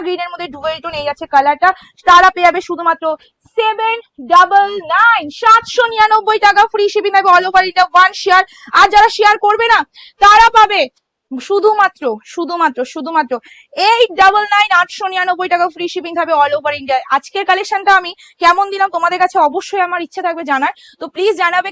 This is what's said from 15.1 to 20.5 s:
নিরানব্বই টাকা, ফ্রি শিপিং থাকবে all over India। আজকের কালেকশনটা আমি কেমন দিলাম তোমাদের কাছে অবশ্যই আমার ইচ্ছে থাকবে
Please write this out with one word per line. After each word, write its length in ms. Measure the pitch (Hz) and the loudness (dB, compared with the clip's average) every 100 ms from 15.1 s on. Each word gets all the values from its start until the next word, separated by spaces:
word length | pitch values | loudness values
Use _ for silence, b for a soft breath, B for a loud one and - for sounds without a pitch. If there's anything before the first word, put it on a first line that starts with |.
নিরানব্বই 360 | 370 359 349 370 | -4 -4 -4 -2
টাকা, 120 | 349 349 330 | -2 -2 -6
ফ্রি 100 | 349 | -10
শিপিং 180 | 359 339 339 | -10 -8 -6
থাকবে 140 | 320 311 | -2 0
all 100 | 285 294 | 0 -2
over 140 | 294 294 | -4 -6
India। 180 | 269 262 - 277 | -4 -4 -2 -4
আজকের 280 | - 392 381 | -4 -6 -2
কালেকশনটা 420 | 370 415 392 403 392 | -2 -2 -4 2 2
আমি 120 | 349 370 b b | 0 -12 b b
কেমন 220 | 339 359 403 | 0 2 -2
দিলাম 160 | 392 392 339 | -2 -4 -2
তোমাদের 240 | 339 359 | -4 -2
কাছে 140 | 359 370 302 | -2 2 0
অবশ্যই 380 | 311 - 392 359 | -2 -6 -4 -4
আমার 120 | 349 330 | -4 -10
ইচ্ছে 160 | - 370 | -8 -6
থাকবে 160 | 330 294 | -6 -4